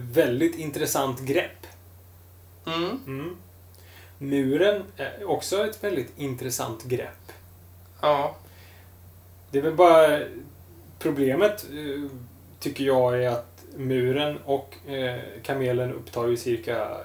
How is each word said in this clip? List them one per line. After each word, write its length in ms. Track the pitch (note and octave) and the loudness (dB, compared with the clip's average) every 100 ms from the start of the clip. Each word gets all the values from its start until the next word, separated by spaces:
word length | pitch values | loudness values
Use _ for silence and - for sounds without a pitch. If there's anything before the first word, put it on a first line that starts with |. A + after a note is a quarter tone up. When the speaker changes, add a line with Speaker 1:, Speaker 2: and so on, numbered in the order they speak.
| B2 | 0
Speaker 1:
väldigt 420 | D#3+ C#3 B2 E3 E3 | 2 2 2 0 0
intressant 640 | D#3 C#3+ D3+ D3 C3+ B2+ | -6 -4 -2 0 -2 -4
grepp. 460 | C3+ D#3 - - - - - - - - - - - - - | -2 -2 -2 -8 -20 -20 -20 -20 -20 -20 -20 -20 -20 -14 -6
Speaker 2:
Mm. 340 | E3 F3 C4 C#3 | -4 -4 -6 -8
Speaker 1:
Mm. 300 | C3+ E3 F#3 - - - - - - - - | -8 -8 -12 -18 -20 -20 -20 -20 -20 -20 -12
Muren 680 | C#3 C#3 C3 D3+ G3+ G3+ G2 - | -2 0 2 4 4 2 -4 -8
är 340 | C3+ - G3 | -8 -6 -4
också 360 | D3 - F#3+ G#3 | -2 0 -2 -2
ett 180 | - | -4
väldigt 340 | G3+ F#3 B2 - | -4 -4 -4 -6
intressant 680 | C#3+ B2 B2+ B2 B2 A2+ | -6 -6 -6 -4 -6 -8
grepp. 480 | B2+ B2 - - - - - - - - - - | -4 -4 -4 -14 -20 -20 -20 -20 -20 -20 -20 0
Speaker 2:
Ja. 360 | D3+ C#3+ D3+ - - - - - - - - - - - - | 2 4 0 -6 -18 -20 -20 -20 -20 -20 -20 -20 -20 -20 -4
Speaker 1:
Det 80 | C#3 | -2
är 40 | |
väl 120 | D#3 | 2
bara 460 | D#3+ F3 E3 D#3 D3 B2 - - - - - - - | 6 10 10 8 6 -2 -10 -16 -20 -20 -20 -20 -6
problemet, 680 | D#3+ C#3 C3 C#3+ G#3 - - | -2 2 2 4 2 0 -10
eh, 400 | D3 D3+ C#3+ C#3 C3 B2 - - - | -10 -8 -8 -8 -12 -16 -20 -20 -10
tycker 240 | C#3+ - | -6 -2
jag, 380 | C3+ C3 B2 B2 | 2 4 4 2
är 60 | B2 | 0
att 200 | A#2+ - - - - | -2 -6 -16 -18 -8
muren 640 | C3 C3 B2+ C#3 D3+ D3 | -2 0 2 2 -2 -4
och, 320 | C#3+ C#3 - - - | -2 -2 -4 -16 -10
eh, 320 | C3+ B2+ B2 A#2+ A2+ | -6 -4 -6 -10 -10
kamelen 500 | - C3+ B2+ B2 B2 | -6 -2 0 0 -2
upptar 340 | C3 - B2 A#2+ | -6 -8 -4 0
ju 100 | A#2+ | 0
cirka, 600 | B2 A2+ - A2+ G#2 - | -2 -4 -2 -4 -4 -8